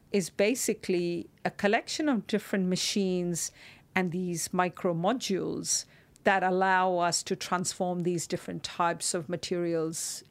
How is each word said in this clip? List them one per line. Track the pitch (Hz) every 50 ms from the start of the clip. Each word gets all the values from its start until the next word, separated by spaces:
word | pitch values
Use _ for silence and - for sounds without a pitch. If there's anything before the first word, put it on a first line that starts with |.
| - _ -
is | 202 165 -
basically | - - 202 214 262 247 - - 220 - - - 185 175 175 175 175 170 - - - _ -
a | 185
collection | - - - 202 214 277 - - - - 311 302
of | 262 208 - -
different | 220 202 - - - 196 185 180
machines | 180 170 - - - 208 196 185 180 180 175 175 170 160 - - - - - - - - - _ -
and | 185 180 180 151
these | 185 185 175 175 160 - - -
micro | 180 180 180 - - - 185 170
modules | 165 175 196 254 254 - - 190 170 160 160 - - 170 - - - - - - - - _ - - -
that | 202 196 190 185
allow | 190 185 185 190 190 185 185 185 190 180
us | 175 170 170 165 - -
to | - 196
transform | - - - 185 180 185 - - - 190 180 180 180 170
these | 180 175 170 -
different | - 180 165 - - 175 165 -
types | - - - 175 170 165 165 - - -
of | 180 156 -
materials | 175 170 - - 185 175 175 170 170 165 160 160 165 - - - - - - -